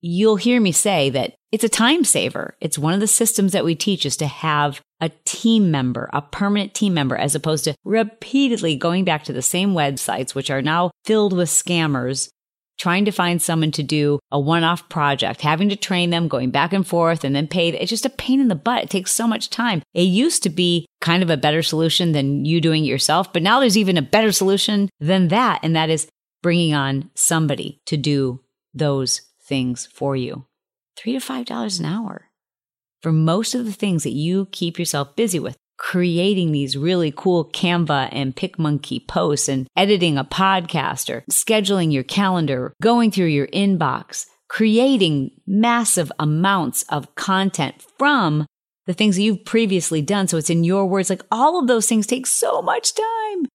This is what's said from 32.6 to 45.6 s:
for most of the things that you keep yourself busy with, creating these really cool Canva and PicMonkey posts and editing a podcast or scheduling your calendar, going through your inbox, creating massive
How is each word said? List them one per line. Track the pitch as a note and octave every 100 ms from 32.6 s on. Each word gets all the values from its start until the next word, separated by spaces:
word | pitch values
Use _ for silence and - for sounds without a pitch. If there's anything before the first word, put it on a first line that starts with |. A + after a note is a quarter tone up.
| _ _ _ _
for | E3
most | D#3 D#3+ G#3 A3+ B3+
of | A#3
the |
things | G3 G#3 E3+
that | D3
you | C3+ D#3 F#3 G3
keep | - E3+ E3
yourself | E3+ D3 C#3+ -
busy | A3+ F3
with, | A#2 B2+ _ -
creating | - F3+ F3+ E3+ F#3+ G3 E3+
these | D3 C#3 C#3
really | D#3 F3+ D#3+ -
cool | F#3+ F3 D3+
Canva | - F3+ F3 D#3+ C#3+ C3
and | B2+ C3+ C3
PicMonkey | F#3 - D#3 D3 - A#2+ -
posts | F3 F3 D3 -
and | C3+ B2+ -
editing | G3 G3+ E3+ C#3+
a |
podcast | C3+ - F#3+ F#3+ E3+ D#3+ C3+ C#3 -
or | A#2+ -
scheduling | - - A3 G3 G3+ E3
your | C#3
calendar, | B2+ - G3 F3+ D3+ C3 B2+ -
going | G#3+ A#3+ A3+
through | G3 F3
your | C#3+ C#3
inbox, | - G3 F#3 D3 B2 - - - _ _
creating | - A3 A3 C4 C4 F3 C#3+ C3 _ -
massive | G3